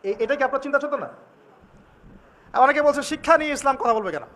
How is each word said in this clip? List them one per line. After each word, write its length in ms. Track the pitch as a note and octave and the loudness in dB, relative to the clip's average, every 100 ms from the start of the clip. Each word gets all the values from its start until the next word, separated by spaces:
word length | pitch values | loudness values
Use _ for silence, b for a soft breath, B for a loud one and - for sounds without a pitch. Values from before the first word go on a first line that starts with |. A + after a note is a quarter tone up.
এ-, 120 | G3 G3 | -6 -4
এটাই 180 | A3 C#4+ | -2 0
কি 80 | |
আপনার 160 | C4 C4 | 0 -2
চিন্তা 180 | C#4+ C#4 | -2 -2
চেতনা? 300 | C#4+ C#4 E3 - - _ - - - - - _ - - b b b | -2 -6 -8 -14 -20 _ -20 -20 -20 -20 -20 _ -20 -20 b b b
আর 80 | - | 2
অনেকে 220 | C4 D4 | 2 4
বলছে 200 | D4 C#4+ | 2 2
শিক্ষা 360 | - D4+ - D#4+ | -4 -6 2 4
নিয়ে 140 | D4+ | 4
ইসলাম 240 | C#4+ C#4 C4 | -2 -2 0
কথা 180 | - | 0
বলবে 180 | A3 G3 | 0 -2
কেন? 100 | D3+ - | -8 -12